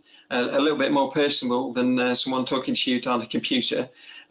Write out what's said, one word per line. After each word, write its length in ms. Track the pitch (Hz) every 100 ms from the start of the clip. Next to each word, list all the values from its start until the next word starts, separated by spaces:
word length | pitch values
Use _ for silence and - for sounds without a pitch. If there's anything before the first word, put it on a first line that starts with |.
| - - -
uh, 160 | 127 123
a 100 | 143
little 200 | 151 143
bit 120 | 139
more 200 | 143 131
personal 600 | 156 143 - 127 - 135
than, 280 | 240 254 123
uh, 160 | 123
someone 300 | 123 - 127
talking 280 | 127 135 139
to 180 | 120 -
you 80 | 123
down 220 | 131 120
a 60 | 110
computer, 600 | 120 - 127 113 127 127 - - - -